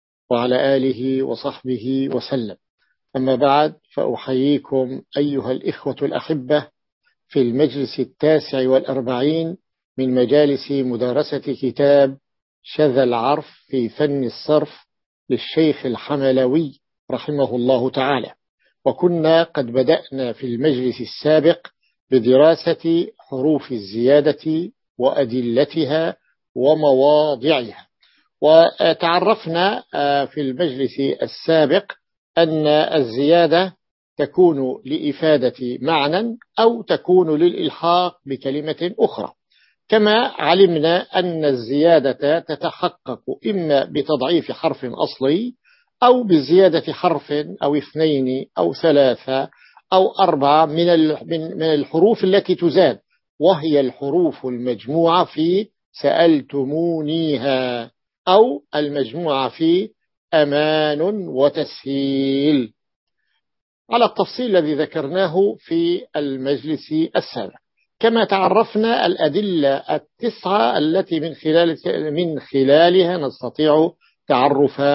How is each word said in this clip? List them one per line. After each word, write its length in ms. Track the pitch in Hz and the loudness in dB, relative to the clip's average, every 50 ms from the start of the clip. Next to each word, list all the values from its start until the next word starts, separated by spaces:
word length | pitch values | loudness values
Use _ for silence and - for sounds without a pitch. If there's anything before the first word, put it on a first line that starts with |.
| _ _ _ _ _ - | _ _ _ _ _ -4
وعلى 460 | 123 120 120 127 127 127 139 135 139 | -2 -2 0 0 0 0 2 2 0
آله 460 | 135 131 135 127 104 127 135 135 131 135 | 2 0 0 -2 -4 -4 -4 -2 -2 -2
وصحبه 840 | 135 117 - - 139 - - - 127 127 113 107 127 135 135 135 139 - | -4 -6 -6 -8 -10 -10 -10 -8 -6 -6 -6 -4 -4 -4 -4 -2 -4 -4
وسلم. 420 | 123 - - 139 131 113 101 90 - _ _ _ _ _ _ _ _ _ _ - | -6 -6 -6 -6 -6 -6 -6 -10 -14 _ _ _ _ _ _ _ _ _ _ -6
أما 180 | 135 131 131 131 | -4 -2 -2 0
بعد، 400 | 120 143 139 139 147 151 156 156 _ _ _ - | 2 2 2 4 2 2 0 -2 _ _ _ -8
فأحييكم 1080 | - - - 120 - - - 131 127 135 143 147 139 - - 143 135 131 123 131 135 - _ - | -6 -4 -4 -4 -6 -6 -4 -2 -2 0 0 0 0 -2 -4 -4 -4 -2 -4 -6 -12 -12 _ -4
أيها 360 | 143 147 147 143 135 - 120 131 | -4 -2 -2 -2 -4 -4 -4 -6
الإخوة 440 | - - 196 - - - 143 127 - 143 | -6 -6 -8 -8 -6 -6 -8 -6 -4 -6
الأحبة 680 | 143 - - - - 160 143 127 127 151 147 143 - _ _ _ _ _ _ _ _ _ _ _ _ | -6 -6 -6 -6 -6 -6 -6 -4 -2 -2 -2 -2 -4 _ _ _ _ _ _ _ _ _ _ _ _
في 120 | - 143 | -2 0
المجلس 600 | 127 120 113 131 151 143 - 143 135 110 - - | 0 0 2 2 0 0 0 -2 -8 -6 -6 -6
التاسع 680 | 127 - _ - - 151 156 151 143 - - 131 131 127 | -8 -8 _ -2 0 2 2 2 0 -2 -4 -2 0 2
والأربعين 880 | 131 135 151 - 135 135 120 120 127 123 135 151 156 165 165 165 180 - _ _ _ _ _ _ _ - | 2 0 0 -2 -6 -6 -4 -4 -4 -2 -2 -2 -2 -2 -4 -6 -8 -12 _ _ _ _ _ _ _ -6
من 160 | 131 127 127 | -4 -2 0
مجالس 560 | 127 123 113 139 147 147 147 143 135 - - | 0 2 2 4 4 4 2 0 -2 -4 -6
مدارسة 680 | 139 139 131 127 120 110 123 123 123 143 151 - 147 135 - 143 127 - 139 | -4 -4 -4 -4 -4 -4 -4 -2 -2 -2 -4 -4 -6 -8 -6 -8 -8 -4 -4
كتاب 540 | 127 - - 143 143 143 143 139 135 139 - _ _ _ _ _ _ _ _ _ | -4 -2 0 2 4 4 4 4 2 0 -6 _ _ _ _ _ _ _ _ _
شذا 420 | - - - 151 143 120 135 131 | -10 -2 0 0 2 2 2 0
العرف 420 | 123 120 117 113 131 147 156 147 - - _ _ | 0 0 0 0 0 -2 -2 -4 -8 -18 _ _
في 220 | _ 135 131 117 110 | _ -4 -4 -4 -4
فن 360 | - - 151 147 143 139 131 | -4 -2 -2 -2 -2 -2 -4
الصرف 640 | 117 - - - - 151 151 147 - - - _ _ _ _ _ _ _ _ _ - | -6 -8 -8 -4 0 0 0 0 -2 -10 -18 _ _ _ _ _ _ _ _ _ -4
للشيخ 560 | 131 117 - - - 160 160 156 139 - - | -4 -4 -4 -4 -2 0 2 0 0 -2 -4
الحملوي 960 | 131 117 104 - - 147 143 135 135 131 131 131 127 131 165 165 139 127 _ _ _ _ _ _ - | -8 -8 -8 -8 -6 -6 -2 0 0 2 2 2 2 2 0 -2 -2 -8 _ _ _ _ _ _ -10
رحمه 460 | 127 120 - - 151 143 135 123 117 | -10 -10 -8 -6 -4 -2 -2 -2 -2
الله 340 | 123 120 127 131 120 123 131 | -2 0 2 2 2 0 -2
تعالى. 420 | 123 143 131 139 143 127 - - - _ _ _ _ _ _ _ _ _ - | -2 -2 -2 -2 -2 -4 -4 -8 -14 _ _ _ _ _ _ _ _ _ -4
وكنا 580 | 135 120 - - 180 175 165 156 160 160 165 170 | -4 -2 0 0 0 0 0 2 2 2 2 2
قد 240 | 165 - 151 131 | 0 -2 -6 -6
بدأنا 680 | 117 117 131 127 120 160 - - - 139 135 131 120 110 | -4 -2 0 2 2 0 0 -2 -6 -8 -6 -6 -6 -6
في 140 | - 135 | -8 -8
المجلس 540 | 127 117 113 139 156 135 123 127 127 113 - | -6 -4 -2 0 0 0 0 -2 -4 -4 -6
السابق 680 | 120 - - - - 147 156 156 139 165 170 - - - _ _ _ _ _ _ _ - | -10 -14 -12 -6 0 2 2 4 4 4 2 0 -2 -20 _ _ _ _ _ _ _ 0
بدراسة 960 | 131 131 110 120 127 135 151 160 165 160 - 170 160 - - 165 165 170 180 - - _ | 0 2 4 4 4 6 6 6 4 2 0 -4 -4 -4 -2 -2 0 0 -2 -4 -8 _
حروف 540 | _ - 139 131 131 156 156 135 - - 131 | _ -12 -6 -2 0 0 0 0 -2 -6 -10
الزيادة 1000 | 113 101 95 101 117 120 127 143 147 143 151 139 - - 156 156 160 175 214 - _ _ _ _ - | -10 -10 -8 -6 -2 2 4 4 4 4 2 0 -2 -2 -4 -4 -4 -4 -6 -10 _ _ _ _ -2
وأدلتها 1160 | 123 135 - 151 139 113 117 131 120 120 117 127 151 - - 165 156 131 147 160 165 175 196 _ _ _ _ _ _ _ - | -2 0 0 0 -2 -2 -2 -4 -2 0 0 0 0 0 0 -4 -4 -2 -2 -2 -2 -4 -6 _ _ _ _ _ _ _ -6
ومواضعها. 1300 | 123 127 143 156 156 156 143 135 131 135 147 151 151 151 151 143 117 120 156 160 135 123 110 - - - _ _ _ _ _ _ _ _ _ _ - | 0 2 2 4 4 4 2 4 4 4 4 4 4 2 2 -2 -2 0 0 0 0 -2 -6 -12 -18 -20 _ _ _ _ _ _ _ _ _ _ 0
وتعرفنا، 1400 | 147 151 156 165 170 - - - - 165 156 - 180 165 170 180 185 202 220 208 - 165 165 170 180 196 226 - - _ - | 4 6 6 8 6 6 2 0 0 0 0 0 0 0 0 0 2 0 0 -2 -2 -6 -4 -2 0 0 -2 -4 -8 _ -6
آه، 300 | - 143 143 143 143 139 | -4 -2 0 0 0 -2
في 160 | 127 - 151 | -4 -6 -6
المجلس 600 | 147 135 127 131 180 156 123 131 135 123 - - 139 139 143 - - | -6 -4 -4 -4 -4 -4 -4 -4 -4 -4 -4 -2 -2 -2 -2 -2 -6
السابق 720 | - - - - - 165 160 151 131 156 196 - - - _ _ _ _ _ _ _ - 165 | -8 -8 -8 -4 0 2 2 2 2 2 0 -2 -4 -14 _ _ _ _ _ _ _ 0 2
أن 280 | 170 160 156 156 151 | 2 2 2 0 0
الزيادة 1080 | 151 151 151 156 - - 156 131 113 110 127 143 147 165 175 170 151 156 170 190 190 - _ _ _ _ _ _ _ _ | 2 2 2 2 0 0 -2 -2 -2 -2 -2 2 4 4 4 4 4 2 2 0 -2 -6 _ _ _ _ _ _ _ _
تكون 640 | - 147 135 - 185 185 175 156 139 131 127 131 - - | -6 -6 -4 2 4 4 4 4 2 -2 -4 -6 -8 -8
لإفادة 920 | 131 147 160 - 147 139 - 160 160 151 139 127 120 - - 131 120 123 107 | -8 -8 -6 -4 -6 -4 -2 0 2 2 2 2 0 -2 -4 -8 -8 -8 -6
معنى 580 | 123 151 165 151 139 147 160 190 226 233 226 - _ _ - - | -4 -2 0 0 0 0 -2 -2 -4 -4 -8 -10 _ _ -2 2
أو 240 | 226 226 240 233 214 | 2 2 2 0 -4
تكون 560 | - 175 - - - 180 185 175 160 151 147 | -4 -4 -2 0 2 4 4 4 4 2 2
للإلحاق 760 | 170 175 - - - 139 - - 160 170 175 180 180 175 - _ - | 2 2 0 0 -6 -6 -6 -4 -2 0 0 2 0 -2 -6 _ -12
بكلمة 680 | 139 135 127 - 135 135 151 147 160 147 - 160 180 214 - | -10 -10 -8 -6 -6 -6 -6 -6 -6 -6 -6 -6 -6 -4 -2
أخرى، 340 | 233 - - - 95 - - _ _ _ _ _ _ _ _ _ _ - | -2 -2 -2 -4 -10 -12 -12 _ _ _ _ _ _ _ _ _ _ 0
كما 380 | 214 220 208 208 214 226 247 | 2 2 4 4 2 2 0
علمنا 760 | - - - - 147 175 190 196 175 170 156 147 165 170 180 - | -2 -4 -4 0 2 4 6 6 4 4 2 0 0 0 0 -2
أن 420 | - - 185 180 180 170 160 156 | -4 -4 -4 -4 -4 -4 -2 -2
الزيادة 920 | 147 135 123 117 110 139 147 156 170 170 156 127 139 123 - 143 143 156 170 | -2 -2 -2 -4 -4 -2 2 4 4 4 4 2 0 -4 -2 -2 -2 -2 -2
تتحقق 840 | 170 - 151 - 175 160 - - - 180 - _ - - 123 - _ - 147 - - | -2 -6 -8 -6 -8 -8 -8 -6 -8 -8 -8 _ -14 -14 -14 -12 _ -12 -10 -8 -6
إما 380 | 220 208 190 170 156 143 135 - | -6 -4 -4 -2 0 0 0 0
بتضعيف 680 | - 143 147 139 - 156 131 127 143 175 160 123 - 127 | -2 -4 -6 -4 -2 -2 -2 -2 0 -2 -2 -2 -4 -8
حرف 320 | - - 160 143 - - | -6 -4 -6 -6 -6 -10
أصلي 680 | 123 - - 156 - - - 131 135 156 190 233 247 - _ _ _ _ _ _ _ _ - 247 | -10 -6 -4 -4 -6 -4 -2 -2 0 0 0 -2 -6 -10 _ _ _ _ _ _ _ _ 2 4
أو 200 | 247 254 254 247 | 4 4 4 2
بزيادة 720 | 196 175 151 135 127 165 185 190 180 156 160 - - - | 2 2 2 2 4 4 6 6 6 4 2 -4 -6 -6
حرف 400 | - - 180 160 143 - - 147 147 147 165 190 - - | -4 -2 -2 -2 -2 -4 -6 -6 -6 -6 -6 -8 -4 -2
أو 140 | 143 147 | 0 0
اثنين 720 | 147 135 - - 151 160 160 147 139 131 127 131 131 131 - - - | -2 -2 -4 -4 -2 0 0 2 0 0 -2 -2 -4 -8 -8 -4 -2
أو 160 | 170 170 - | -2 -2 -2
ثلاثة 760 | - - 165 147 143 139 131 117 - - - 131 135 139 - _ _ _ _ _ _ _ - 185 | 0 2 2 4 4 4 4 2 -2 -4 -6 -4 -4 -4 -6 _ _ _ _ _ _ _ 0 2
أو 180 | 185 190 180 - - | 2 2 2 2 0
أربعة 460 | 196 175 160 143 139 139 147 156 160 | 0 0 2 2 2 4 4 4 4
من 220 | 151 147 165 170 175 | 2 0 0 2 2
ال-، 300 | 175 160 156 156 151 143 - | 4 4 2 2 0 -4 -6
من، 140 | 170 165 160 | -6 -6 -6
من 220 | 156 165 - - 160 | -6 -8 -8 -4 -2
الحروف 600 | 160 156 147 135 - - 165 175 220 226 - - | 0 0 -2 -2 -2 0 2 2 2 2 2 0
التي 300 | 185 185 202 196 - 185 | 2 2 2 2 0 -2
تزاد، 440 | - 175 165 131 - 175 139 110 - _ _ _ _ _ _ _ - | 0 0 0 2 4 4 2 2 -2 _ _ _ _ _ _ _ 0
وهي 400 | 147 175 190 151 151 160 147 143 | 2 2 2 2 0 0 0 0
الحروف 640 | 135 123 120 - 139 139 143 180 175 151 117 - - | 0 0 -4 -6 -6 -2 0 0 0 0 -2 -4 -8
المجموعة 800 | 127 123 120 123 127 120 98 104 113 147 165 165 165 165 180 165 | -10 -8 -6 -6 -6 -6 -6 -6 -6 -2 0 2 2 2 2 0
في 440 | - - 151 156 170 180 196 220 - _ _ _ _ _ - - | -2 -4 -4 -2 0 0 -2 -2 -6 _ _ _ _ _ -4 -2
سألتمونيها 1900 | 143 - - 170 170 160 143 123 - - 143 135 135 147 160 170 170 165 160 151 147 160 165 165 156 147 123 120 139 135 131 131 123 123 120 117 113 _ _ _ _ _ _ - 180 | 0 2 2 4 4 2 2 0 -4 -6 -6 -4 -4 -4 -4 -2 -2 -4 -4 -4 -4 -4 -4 -2 -2 -4 -2 -2 -2 -2 -2 -2 -4 -6 -8 -10 -12 _ _ _ _ _ _ -2 2
أو 340 | 185 208 226 254 277 285 - _ - | 4 4 4 4 0 -6 -10 _ -6
المجموعة 720 | 151 151 143 143 143 131 110 117 165 175 156 139 135 135 123 | -4 -4 -4 -4 -4 -6 -6 -6 -8 -4 -4 -2 -2 -4 -4
في 420 | - - 160 160 170 185 208 220 _ _ _ _ _ _ _ _ - | -4 -2 0 0 2 0 0 -4 _ _ _ _ _ _ _ _ 0
أمان 680 | 156 147 143 143 147 151 156 156 156 151 151 147 147 160 190 214 214 180 165 | 2 2 2 2 0 0 0 0 0 0 -2 -2 -2 -2 -4 -4 -4 -8 -6
وتسهيل، 1400 | 143 127 139 143 139 160 147 - - - - 135 139 139 139 139 139 135 139 139 135 139 139 151 151 139 120 110 _ _ _ _ _ _ _ _ _ _ _ _ _ _ _ _ _ _ _ _ _ _ _ - | -2 0 0 0 0 0 -6 -8 -8 -14 -10 -6 -4 -4 -2 -2 -2 -2 -2 -2 -2 0 0 2 2 2 0 -2 _ _ _ _ _ _ _ _ _ _ _ _ _ _ _ _ _ _ _ _ _ _ _ -2
على 140 | 214 240 233 | 0 2 2
التفصيل 520 | 202 - - 190 - - - 254 240 196 | 2 0 0 -4 -4 -4 -6 -4 0 2
الذي 180 | 180 156 151 151 | 2 2 0 -2
ذكرناه 800 | 139 156 - - 160 143 139 165 185 196 170 156 185 196 208 220 - | -2 -4 -4 -4 -6 -6 -4 -2 -2 -2 -2 0 0 0 0 -2 -6
في 440 | _ - 165 165 170 170 175 - - - - | _ -6 -2 -2 0 0 -2 -4 -6 -8 -8
المجلس 760 | 151 147 139 135 131 131 135 143 120 120 156 156 - - - 151 156 160 160 - | -6 -6 -4 -6 -6 -4 -4 -4 -4 -4 -6 -8 -8 -8 -6 -4 -2 -2 -2 -2
السابق. 400 | - - - - 123 101 90 - - _ _ _ _ _ _ _ - | -4 -6 -6 -8 -10 -10 -10 -12 -18 _ _ _ _ _ _ _ -2
كما 240 | - 233 233 226 214 | 0 0 2 2 0
تعرفنا 800 | - 196 190 190 180 190 214 226 - - 214 220 226 240 - - | 0 0 0 2 2 2 2 0 0 0 -2 0 0 0 0 0
الأدلة 720 | 170 185 - 160 151 143 202 214 202 180 165 143 139 139 | -2 -2 0 -2 -2 0 -2 -2 -2 -2 0 0 0 0
التسعة 1040 | 139 - - - 147 - _ _ _ 226 233 226 - - 185 196 208 226 233 247 175 | -2 -4 -6 -6 -8 -8 _ _ _ -8 -8 -8 -6 -4 -2 0 0 0 0 0 0
التي 420 | 151 156 165 190 190 - 170 156 | 0 0 0 -2 -2 -2 -4 -6
من 140 | 147 170 139 | -6 -6 -8
خلال، 420 | - - 156 156 170 170 170 160 - - 175 - - 151 156 147 | -6 -2 0 2 2 2 2 0 -4 -4 -4 -4 -4 -4 -4 -4
من 260 | 165 180 165 156 135 | -2 -2 -2 -4 -6
خلالها 760 | - - - 139 135 131 143 156 170 175 180 190 180 170 185 | -8 -4 0 2 4 6 6 6 6 6 6 4 4 2 0
نستطيع 720 | 175 147 131 135 - - 120 - - 156 151 147 156 160 170 - _ _ _ _ _ _ - | -2 -4 -6 -8 -8 -12 -10 -4 -2 0 2 4 4 2 2 -2 _ _ _ _ _ _ 0
تعرف 520 | 147 123 127 143 143 135 147 135 - - 139 143 | 2 4 4 4 4 2 0 0 0 0 0 0